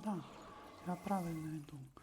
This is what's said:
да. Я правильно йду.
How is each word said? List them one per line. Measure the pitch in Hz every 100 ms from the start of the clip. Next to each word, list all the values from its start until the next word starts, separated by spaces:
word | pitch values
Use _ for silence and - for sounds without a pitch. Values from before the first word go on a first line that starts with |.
да. | 208 185 135 - - - - - -
Я |
правильно | 175 202 196 170 160 156 156
йду. | 147 143 131 -